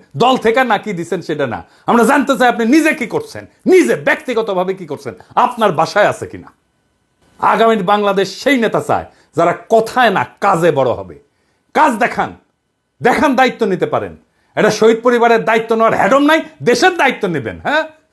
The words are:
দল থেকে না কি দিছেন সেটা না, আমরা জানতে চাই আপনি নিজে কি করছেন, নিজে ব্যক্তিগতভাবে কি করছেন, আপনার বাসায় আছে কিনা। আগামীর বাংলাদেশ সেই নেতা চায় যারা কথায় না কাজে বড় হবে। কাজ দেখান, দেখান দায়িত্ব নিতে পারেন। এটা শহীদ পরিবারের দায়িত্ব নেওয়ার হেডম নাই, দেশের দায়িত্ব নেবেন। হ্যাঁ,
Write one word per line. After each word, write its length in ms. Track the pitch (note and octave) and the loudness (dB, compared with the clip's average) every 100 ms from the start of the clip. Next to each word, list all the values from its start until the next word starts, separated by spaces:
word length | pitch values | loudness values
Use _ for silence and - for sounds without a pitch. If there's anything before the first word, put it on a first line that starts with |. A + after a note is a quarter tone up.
| _ C#3 | _ -2
দল 120 | A#3 B3+ A3 | 0 2 0
থেকে 160 | A3+ B3+ | 0 0
না 60 | G3+ | -2
কি 80 | G#3+ F3+ | -4 -8
দিছেন 200 | E3 F#3 - | -6 -8 -6
সেটা 180 | D3 C3+ | -4 -4
না, 60 | G2 - _ - | -6 -12 _ -2
আমরা 140 | A3+ A3+ | 2 4
জানতে 220 | C#4+ A#3+ A#3+ | 2 0 0
চাই 120 | B3 | 0
আপনি 100 | A3+ A3+ D#4 | 0 2 2
নিজে 160 | D4+ - | 2 -2
কি 80 | A3+ D#3+ | -4 -6
করছেন, 280 | D3 A2 G2+ _ - | -8 -16 -18 _ 2
নিজে 200 | F#4 D#4 D#3+ C#3+ | 4 4 0 -2
ব্যক্তিগতভাবে 680 | D4+ - A3+ A3 F#3 F#3 F#3+ | -4 -2 -4 -2 -4 -4 -6
কি 60 | E3+ | -8
করছেন, 220 | C#3 - - - - A#3+ | -10 -12 -14 -6 0 0
আপনার 260 | - A3 D3 | 0 -2 0
বাসায় 300 | C#3+ G3+ F#3 | 0 2 0
আছে 120 | B2 - | 0 -8
কিনা। 180 | F#2+ F2 _ _ _ _ _ _ _ _ _ | -14 -18 _ _ _ _ _ _ _ _ _
আগামীর 440 | - G#3 A3+ A3 F#3 | 0 2 2 2 0
বাংলাদেশ 360 | G#3 G3+ F#3+ F#3+ - | 0 0 0 -2 -2
সেই 160 | - C#4 | 0 0
নেতা 180 | G#3+ E3 - | 0 -2 -2
চায় 160 | G#2 D#2+ _ _ - | -4 -4 _ _ -2
যারা 160 | E3+ E3 - | 0 0 0
কথায় 380 | A3+ A3 - A#3+ F3+ | 0 0 0 2 0
না 60 | B2+ _ G#3 | -4 _ -2
কাজে 240 | E3+ E3+ C#3+ | 2 2 2
বড় 120 | B2+ G2 | 0 -2
হবে। 160 | F#2+ D2+ _ _ _ _ _ - | -8 -18 _ _ _ _ _ 0
কাজ 140 | D4+ A3 | 0 2
দেখান, 260 | A3+ - D3 F2 _ _ _ _ _ _ | -4 -2 -6 -6 _ _ _ _ _ _
দেখান 300 | F3 - D4 B3+ | 0 2 0 2
দায়িত্ব 220 | B3+ A#3+ A3 | 0 0 -4
নিতে 140 | F3+ D#3+ | -2 -2
পারেন। 200 | B2 G2+ D#2+ _ _ _ - | -4 -6 -14 _ _ _ -2
এটা 120 | G3 - | 0 2
শহীদ 200 | A3 A3+ B3 | 2 4 2
পরিবারের 340 | A#3+ A#3 A3+ F3+ | 2 4 2 2
দায়িত্ব 220 | A3+ A3 A3+ | -2 0 0
নেওয়ার 200 | A3+ - | 2 2
হেডম 220 | G3 C4+ C#4+ | 2 4 4
নাই, 100 | D#4+ - - C3+ | 2 0 -6 0
দেশের 240 | B3 F#4 F4 | 2 2 2
দায়িত্ব 220 | C#4+ - G3+ D#3+ | -2 -2 -4 -4
নেবেন। 220 | A2 E2+ E2 | -6 -8 -4
হ্যাঁ, 180 | D4 D#4 - _ | -4 -4 -12 _